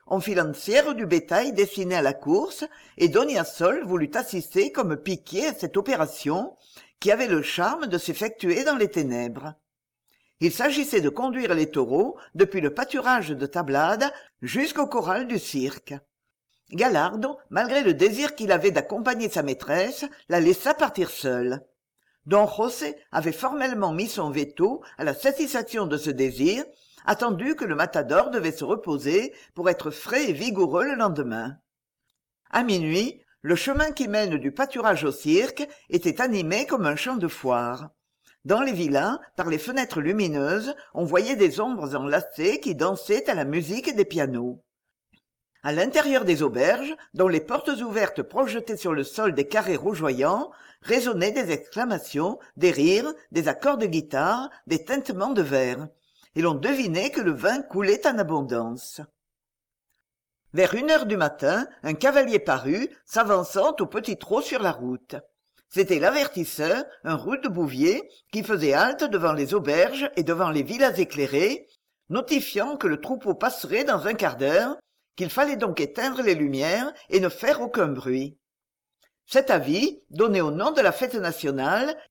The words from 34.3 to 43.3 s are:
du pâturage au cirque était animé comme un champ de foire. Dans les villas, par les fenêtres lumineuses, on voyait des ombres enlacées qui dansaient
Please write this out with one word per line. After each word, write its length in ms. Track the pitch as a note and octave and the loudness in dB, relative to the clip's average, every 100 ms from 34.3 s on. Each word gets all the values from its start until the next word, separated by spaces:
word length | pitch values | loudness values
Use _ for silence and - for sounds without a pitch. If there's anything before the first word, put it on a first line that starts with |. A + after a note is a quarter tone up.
| D3+ | 0
du 120 | C3+ | -2
pâturage 540 | - C4+ B3+ A3+ D#3+ | -2 -4 0 2 2
au 80 | D3 | 0
cirque 560 | D3 D3+ F3 C4 - D4 - - | -2 2 4 2 -2 -10 -10 -2
était 320 | F3 F3 - | 0 0 0
animé 460 | B3+ G#3 D#3+ G3+ D4 | 0 0 0 -2 0
comme 180 | C#4 | 0
un 120 | A#3+ G3+ | 0 -2
champ 180 | B3+ | -2
de 140 | B3 E3+ | -2 -4
foire. 600 | - C3 A#2+ A#2+ B2+ D#3 _ _ _ _ _ | -2 0 0 0 -6 -12 _ _ _ _ _
Dans 160 | C3+ G#3+ | 0 0
les 120 | C#4 | 2
villas, 480 | F#3 D#3 C#3 F#3 D4 - - | 0 0 2 0 -2 -8 -6
par 120 | E3+ | -2
les 100 | D#3 | -2
fenêtres 420 | A#3+ C4 B3+ D#3+ | -4 -4 -4 -2
lumineuses, 760 | D3+ G#3+ F3+ C#3+ C#3+ G3+ A#3+ C#4+ - | -2 0 0 0 0 0 -4 -10 -10
on 100 | - | -6
voyait 320 | C3+ F3 A3+ B3 | 0 2 2 4
des 240 | F3+ C#3+ | 4 2
ombres 340 | A#3 A#3 C#3 | -2 -2 -4
enlacées 640 | C#3 C#3 D3+ - - F3 C#4+ | -4 0 0 -2 -2 0 0
qui 160 | B3 | -2
dansaient 560 | D3 F3 F#3 - A3 - | -2 0 -2 0 0 0